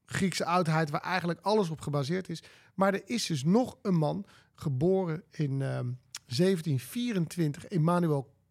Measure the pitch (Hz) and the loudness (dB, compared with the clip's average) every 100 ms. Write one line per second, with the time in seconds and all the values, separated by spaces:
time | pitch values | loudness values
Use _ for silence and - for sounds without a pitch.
0 | _ 120 185 - 165 180 165 156 156 156 | _ -2 0 0 0 2 4 2 2 -2
1 | 170 180 170 165 196 214 175 143 - 143 | -2 -2 -2 -2 2 2 2 -4 -2 -2
2 | 135 185 180 165 - - _ - 196 190 | 0 -4 -6 -12 -14 -20 _ 0 2 2
3 | - 240 - 147 151 220 254 - 208 175 | -2 -4 -2 0 4 4 2 -2 0 2
4 | 147 175 - - _ _ 156 127 170 190 | 2 -2 -8 -20 _ _ -4 0 2 2
5 | 175 151 - - 143 135 135 131 123 123 | 0 -6 -8 -4 -2 -2 -2 -4 -6 -8
6 | _ - - 123 185 185 156 131 - 240 | _ -20 -6 2 2 2 0 -2 -2 -4
7 | 240 196 160 170 151 139 - 185 160 175 | -2 0 -2 -2 -2 -4 -4 0 2 2
8 | 165 143 - _ _ | 2 0 -2 _ _